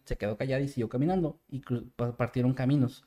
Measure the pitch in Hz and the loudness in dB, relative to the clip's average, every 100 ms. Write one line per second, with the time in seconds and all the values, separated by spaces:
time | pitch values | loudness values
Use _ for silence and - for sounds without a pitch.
0 | - 131 104 110 135 135 139 127 110 123 | -6 -4 -2 -2 -2 -2 -2 -2 -2 0
1 | 151 190 160 - - 131 - 120 - - | 2 2 0 -4 -10 -10 -4 -4 -4 -4
2 | 120 117 117 127 123 127 127 147 120 - | -4 -2 -2 2 2 2 2 4 2 -2